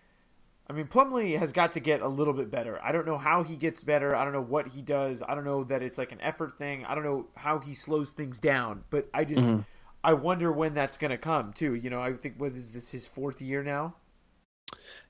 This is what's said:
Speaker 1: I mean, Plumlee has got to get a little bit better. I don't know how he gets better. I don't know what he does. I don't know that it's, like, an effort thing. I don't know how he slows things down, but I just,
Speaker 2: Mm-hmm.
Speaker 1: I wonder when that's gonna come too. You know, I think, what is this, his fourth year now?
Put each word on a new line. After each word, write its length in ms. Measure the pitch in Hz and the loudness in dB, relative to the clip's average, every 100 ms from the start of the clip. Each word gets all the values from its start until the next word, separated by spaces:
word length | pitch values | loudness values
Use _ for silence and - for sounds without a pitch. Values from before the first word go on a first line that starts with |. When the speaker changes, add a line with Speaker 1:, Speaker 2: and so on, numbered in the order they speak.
| _ _ _ _ _ _ - | _ _ _ _ _ _ -8
Speaker 1:
I 40 | |
mean, 120 | 147 147 | -6 2
Plumlee 500 | 247 269 254 202 156 | 4 4 2 2 2
has 140 | 160 | 2
got 220 | 180 170 | 4 2
to 60 | 165 | 2
get 220 | 131 147 | 2 2
a 60 | 135 | 2
little 260 | 139 147 | 2 2
bit 160 | 135 110 | 2 -2
better. 300 | 127 113 98 | -4 -4 -4
I 80 | 123 | 0
don't 140 | 160 160 | 0 0
know 120 | 143 | 0
how 260 | 147 175 | 2 2
he 120 | 160 156 | 2 -2
gets 280 | 160 156 | -2 -2
better. 320 | 147 147 143 123 | 2 2 4 2
I 80 | |
don't 100 | 139 | 2
know 80 | 139 | -2
what 260 | 120 147 135 | 0 -2 -2
he 120 | 131 | -6
does. 400 | 135 143 139 120 - | -2 0 0 -2 -4
I 80 | 147 | -4
don't 100 | 143 | -2
know 180 | 139 127 | -2 0
that 160 | 135 | -2
it's, 140 | 127 131 | -2 -4
like, 140 | 123 | -6
an 100 | 120 | -4
effort 360 | 151 151 156 - | -6 -4 -6 -6
thing. 280 | 143 139 - | -6 -6 -4
I 100 | 147 | -2
don't 80 | |
know 240 | 147 139 - - | 0 -2 -4 -6
how 240 | 147 156 | -2 -2
he 140 | 139 | -2
slows 380 | 135 - 156 143 | -8 -2 -2 -2
things 280 | - 139 123 | -6 -8 0
down, 440 | 151 135 117 101 - | 2 4 0 -6 -2
but 200 | 147 143 | -2 0
I 120 | 139 151 | 0 2
just, 200 | 143 120 | 4 6
Speaker 2:
Mm-hmm. 160 | 110 107 - - - | 4 0 -12 -20 0
Speaker 1:
I 120 | 160 | 4
wonder 360 | 151 156 180 170 | 6 4 2 2
when 240 | 151 160 | 2 2
that's 240 | 147 135 - | 2 -2 -2
gonna 200 | 151 123 | -2 -2
come 340 | 160 151 104 | 0 0 0
too. 220 | - 151 117 | -2 0 0
You 140 | 123 | -2
know, 100 | 123 | -2
I 120 | 127 | -2
think, 220 | 123 143 113 | -4 -8 -6
what 140 | 143 | -6
is 180 | 127 117 | -6 -10
this, 180 | 117 - | -12 -10
his 160 | 127 - | -10 -12
fourth 360 | 131 139 127 | -8 -8 -6
year 220 | 131 139 | -4 -4
now? 320 | 143 143 165 - _ _ _ _ _ _ - - - - | -2 -2 -4 -8 _ _ _ _ _ _ -18 -18 -18 -20